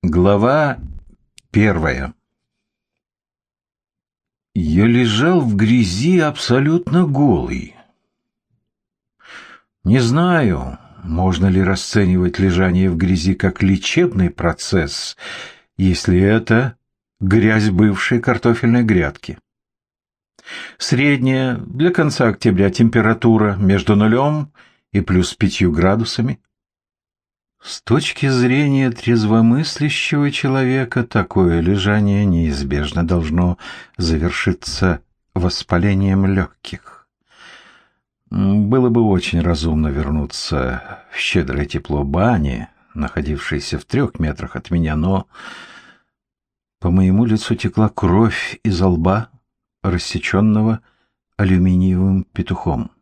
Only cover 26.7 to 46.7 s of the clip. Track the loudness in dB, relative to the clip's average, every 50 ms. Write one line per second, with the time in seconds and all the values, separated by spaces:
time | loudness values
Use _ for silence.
26.7 | _ _ _ _ _ _ _ _ _ _ _ _ _ _ _ _ _ _ _ -18
27.7 | -18 -16 _ 0 0 0 0 -4 -6 -2 -2 0 0 2 2 2 2 2 2 2
28.7 | 2 0 0 0 -2 -4 -2 0 0 2 2 2 4 4 4 4 4 2 0 -4
29.7 | -4 -4 -4 -2 -2 -4 -4 -2 0 0 0 0 -2 -2 -2 -2 0 0 0 0
30.7 | 0 -2 -2 -2 -2 -4 -4 0 0 -2 -2 0 0 2 2 4 2 2 2 0
31.7 | 0 0 0 0 0 2 2 2 2 2 2 2 2 2 0 0 -2 -4 -4 -4
32.7 | -4 -4 -4 -4 -2 -4 -2 0 0 0 0 -2 -2 0 0 0 -2 -4 -10 -20
33.7 | -18 -20 -20 _ _ -6 -2 -2 -2 0 -2 -4 -4 -2 -2 -2 -4 -4 -6 -12
34.7 | -6 -2 0 0 0 -2 _ _ _ _ _ _ _ -4 -2 -2 -4 -4 -6 _
35.7 | -2 0 0 0 0 0 0 0 2 2 2 0 0 -2 -2 -4 _ _ _ -16
36.7 | -16 -16 _ -20 -20 -20 _ _ _ _ _ _ _ _ -20 -20 -20 -20 -20 -20
37.7 | _ _ _ _ _ _ _ _ _ _ _ _ -4 -2 0 2 2 2 2 2
38.7 | 2 2 2 4 4 2 2 4 2 0 0 -2 -2 -2 0 0 -2 0 -2 -2
39.7 | 0 0 -2 -2 -2 -4 -4 -4 -4 -4 -4 -6 -8 -12 -8 -6 -4 -4 -4 -4
40.7 | -6 -8 -10 -14 -18 -20 -20 _ -12 -8 -6 -2 -2 -2 -2 -2 -4 -6 -6 -4
41.7 | -6 -10 -6 -4 -4 -4 -4 -2 -2 0 0 0 0 0 -2 -4 -4 -8 -12 -14
42.7 | _ _ _ _ _ -8 -8 -6 -6 -6 -6 -6 -6 -8 -6 -8 -8 -8 -6 -6
43.7 | -8 -10 -8 _ -2 -2 -2 -2 -4 -4 -4 -4 -4 -6 -12 -12 -12 -14 -8 -4
44.7 | -2 -2 -2 -2 -2 -2 -2 -2 -2 -4 -4 _ _ -20 -20 -20 -20 -20 -20 -20
45.7 | -20 -20 -20 -20 -20 _ _ _ _ _ _ _ _ _ _ _ _ _ _ _